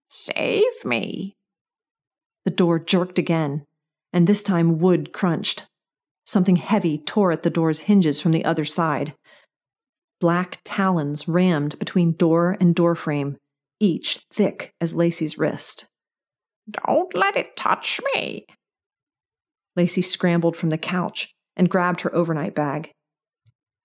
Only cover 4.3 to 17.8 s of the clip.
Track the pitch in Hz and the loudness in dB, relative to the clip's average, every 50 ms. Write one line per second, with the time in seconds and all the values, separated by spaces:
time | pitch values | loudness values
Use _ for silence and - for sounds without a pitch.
4.3 | 208 202 - - 185 170 165 165 165 156 175 185 175 160 147 - - - 196 175 | 4 2 2 0 2 2 4 2 2 4 4 2 2 2 0 -6 -6 -2 -2 0
5.3 | 160 - - - - - - _ _ _ _ _ _ _ _ _ _ _ - - | 0 -2 -2 -4 -6 -6 -10 _ _ _ _ _ _ _ _ _ _ _ -6 0
6.3 | - 196 180 196 180 156 - - 220 196 175 165 151 151 - - - 214 196 175 | 2 2 4 4 2 2 2 0 0 0 2 0 -2 -2 -6 -4 0 2 2 2
7.3 | 160 - - 170 160 175 160 160 156 - - - 208 196 170 151 143 - - 165 | 0 0 -2 -2 0 0 0 0 -2 -2 0 4 4 4 6 4 0 2 2 2
8.3 | 165 156 - 156 165 160 147 - - 185 165 156 143 127 143 147 - _ _ _ | 2 2 2 0 -2 -2 -2 -2 -2 0 0 0 0 -2 -4 -6 -8 _ _ _
9.3 | - _ _ _ _ _ _ _ _ _ _ _ _ _ _ _ _ - 180 170 | -20 _ _ _ _ _ _ _ _ _ _ _ _ _ _ _ _ -2 0 2
10.3 | 170 175 180 180 - - - - - 202 190 190 180 165 147 143 147 151 - 175 | 2 2 -2 -4 -8 -14 -12 -8 -4 0 0 2 2 0 0 -2 -4 -6 -6 -2
11.3 | 165 180 185 185 170 143 143 151 - - 170 - - 190 175 165 160 - 175 160 | 0 2 4 4 2 2 0 -2 -4 -6 -8 -2 0 2 2 2 2 2 2 4
12.3 | 165 170 170 180 190 - 180 170 170 175 170 170 170 - - 160 147 147 139 143 | 4 4 2 0 2 2 4 4 4 4 2 2 2 0 -2 -4 -2 -2 -2 -4
13.3 | 143 - _ _ _ _ _ _ _ - 214 185 156 - - - - - _ _ | -6 -10 _ _ _ _ _ _ _ 0 0 0 0 0 -4 -6 -6 -6 _ _
14.3 | - - 202 - - - - - _ - 170 160 160 160 170 170 165 - 160 151 | -2 0 0 0 0 -6 -16 -14 _ -6 -4 -4 0 0 0 0 0 -2 -6 -6
15.3 | - - 156 147 - 147 - - - - - _ _ _ _ _ _ _ _ _ | -4 -2 -2 -4 -4 -2 -2 -2 -2 -2 -6 _ _ _ _ _ _ _ _ _
16.3 | _ _ _ _ _ _ - 214 - - - - - 311 370 370 - 359 381 403 | _ _ _ _ _ _ -18 -10 -8 -4 -2 2 2 2 0 0 -2 -2 -2 0
17.3 | 403 381 - - - - - - - - | -2 -4 -6 -6 -10 -6 -2 -2 -2 -2